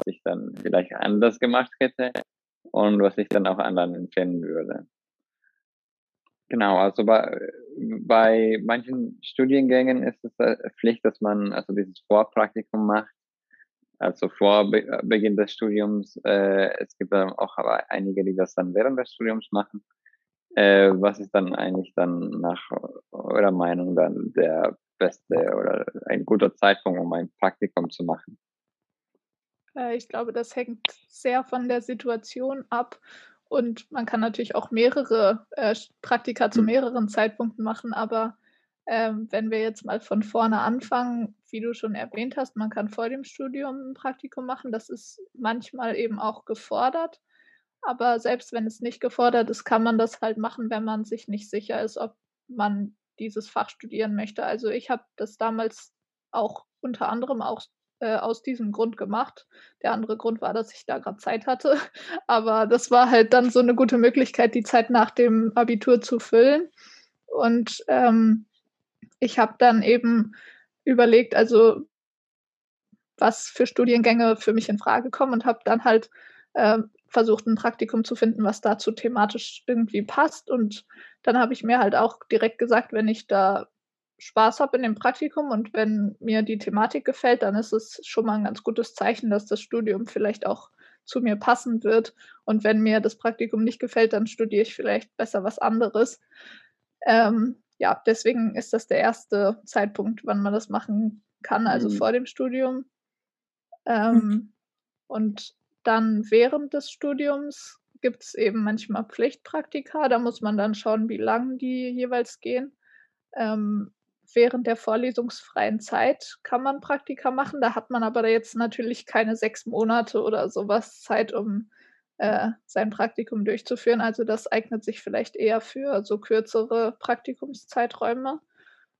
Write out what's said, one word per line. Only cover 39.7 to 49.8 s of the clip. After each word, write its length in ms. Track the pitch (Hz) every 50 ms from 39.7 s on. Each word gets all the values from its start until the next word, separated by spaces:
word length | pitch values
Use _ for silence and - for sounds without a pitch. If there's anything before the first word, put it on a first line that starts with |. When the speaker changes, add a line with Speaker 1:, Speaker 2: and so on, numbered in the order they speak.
| 214 - -
Speaker 2:
mal 140 | 214 - 226
von 240 | - - 202 214 214
vorne 360 | - - 233 226 220 220 127
anfangen, 760 | 117 - 240 254 - - 262 247 247 247 240 233 220 - - _ _ _
wie 120 | - 220
du 120 | 226 233 233
schon 220 | - - 220 202
erwähnt 420 | - - 233 - 214 240 262 -
hast, 180 | 285 262 - _
man 140 | 214 214 220
kann 200 | 208 220 214 208
vor 200 | - - 233 233
dem 140 | 262 277 269
Studium 680 | - - - 269 262 254 269 285 269 262 277 262 262
ein 20 | 269
Praktikum 520 | - - 262 262 - - 262 - 262 254
machen, 260 | 247 269 269 - 254
das 180 | 220 220 - -
ist 320 | 247 214 - - - - 381 - _
manchmal 640 | 254 240 220 226 247 - - - 254 240 226 -
eben 240 | - 233 226 214 202
auch 260 | 214 220 220 - _
gefordert, 760 | - 220 - - - 214 208 247 262 285 330 330 330 - _ _ _ _ _ _ _ _ _ _ _ _ _
aber 380 | - 339 254 254 233 247 233 226
selbst 340 | - 233 247 247 - - 240
wenn 120 | 233 220
es 160 | 220 - -
nicht 180 | 240 240 - -
gefordert 500 | - 247 - - 240 240 247 240 226 233
ist, 140 | 226 - -
kann 200 | - 233 220